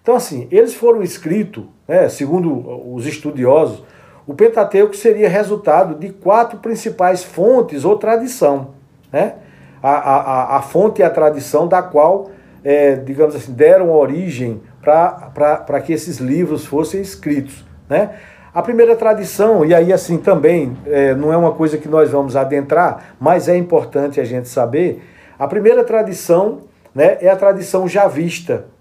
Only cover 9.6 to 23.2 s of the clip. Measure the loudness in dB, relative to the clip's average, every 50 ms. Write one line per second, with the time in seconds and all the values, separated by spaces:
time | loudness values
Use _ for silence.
9.6 | -20 -20 -20 -6 -2 0 0 0 0 0 0 0 0 -2 -2 -2 -2 0 -2 -4
10.6 | -4 -2 0 0 0 0 2 2 0 2 2 2 0 0 0 -2 -8 -4 -2 -2
11.6 | 0 2 0 0 0 0 2 4 4 4 2 0 -4 -10 -18 -20 _ -20 -20 -10
12.6 | -2 0 2 4 4 2 2 0 -4 -10 0 0 0 0 0 -4 -12 -12 -2 2
13.6 | 6 6 6 6 4 4 2 2 2 2 -2 -6 -6 -8 -8 -6 -8 -8 -8 -10
14.6 | -14 -20 -20 _ 0 2 2 4 2 0 -2 -8 -18 -18 -4 -2 0 0 0 -2
15.6 | -4 -6 -6 -6 -4 -4 -6 -6 -6 -8 -10 -8 -4 -4 -2 -2 -2 -2 -4 -8
16.6 | -8 -6 -4 -4 -4 -4 -6 -8 -8 -10 -14 -12 -6 -4 -4 -4 -6 -8 -16 -20
17.6 | -20 -20 -20 -20 _ -2 0 0 0 -2 -6 -18 -20 -20 -20 _ -20 -8 _ -6
18.6 | -4 -2 2 2 4 4 4 2 2 0 0 0 -2 -10 -2 0 2 2 4 2
19.6 | 4 4 4 4 4 4 2 0 0 -2 -6 -2 2 2 2 4 2 2 2 2
20.6 | -2 -4 -8 -12 -6 -2 0 0 2 2 0 0 0 0 0 2 2 0 0 0
21.6 | -2 -2 -2 -4 -6 -2 2 2 2 2 2 -2 -2 -2 -2 -2 -2 0 -2 -4
22.6 | -2 0 0 2 2 0 -2 -6 -14 -20 -16 _